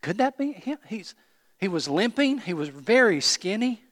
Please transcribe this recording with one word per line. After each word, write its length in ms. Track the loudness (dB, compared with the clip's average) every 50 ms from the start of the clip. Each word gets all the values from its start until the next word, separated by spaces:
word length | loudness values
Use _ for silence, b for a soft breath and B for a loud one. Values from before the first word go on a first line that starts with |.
Could 180 | -4 -4 0 0
that 200 | 0 0 0 _
be 140 | -6 -6 -6
him?'" 260 | -8 -8 -8 -8 -8 _
He's, 300 | -12 -12 -12 -12 -14 -20 _ _ _ _ _ _ _ _ _
he 80 | -4
was 220 | -2 -2 -2 -2 0
limping. 500 | 0 2 2 2 2 2 2 2 2 -2
He 160 | -4 -6 -4
was 140 | -4 -4 -6
very 520 | -6 -12 0 4 6 6 6 6 4 4
skinny. 640 | 2 0 0 0 -2 -4 -2 0 0 -2 -2 -4 _ _